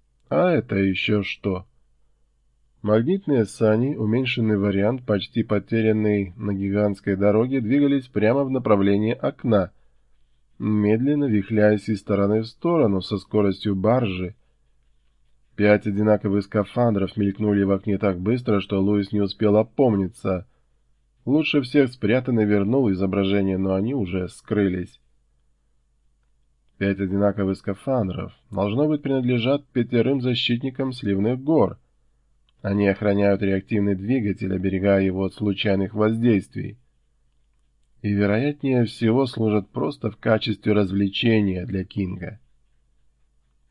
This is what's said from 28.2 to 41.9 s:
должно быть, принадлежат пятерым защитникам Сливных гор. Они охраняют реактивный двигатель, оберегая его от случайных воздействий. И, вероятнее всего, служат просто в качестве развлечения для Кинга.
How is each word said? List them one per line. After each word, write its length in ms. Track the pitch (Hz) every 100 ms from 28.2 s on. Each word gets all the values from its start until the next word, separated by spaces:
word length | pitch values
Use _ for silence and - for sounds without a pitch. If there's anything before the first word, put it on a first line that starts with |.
| 92 - _
должно 340 | 95 101 120 151
быть, 160 | 151
принадлежат 640 | 139 135 123 123 123 143 -
пятерым 480 | 127 113 120 120 139
защитникам 720 | 123 120 - 120 131 123 135
Сливных 500 | 123 101 98 107 127
гор. 380 | 139 160 92 - _ _ _ _ _ _ _ _
Они 260 | 101 101 101
охраняют 540 | 95 104 101 101 98
реактивный 520 | 98 95 - 107 101
двигатель, 580 | 95 104 131 104 - 95
оберегая 520 | 92 95 92 98 98
его 200 | 95 92
от 100 | 95
случайных 600 | - 104 95 107 98 95
воздействий. 840 | 107 107 113 117 101 - 104 98 - _ _ _ _ _ _ _ _ _ _ _ _
И, 100 | 104
вероятнее 720 | 101 101 107 143 147 135 127 110
всего, 400 | - 113 123 131
служат 420 | 123 110 104 98
просто 400 | 123 151 139 110
в 60 | -
качестве 560 | - 110 110 101 107
развлечения 920 | 104 95 98 98 - 117 110 101 90
для 200 | 90 98
Кинга. 560 | 92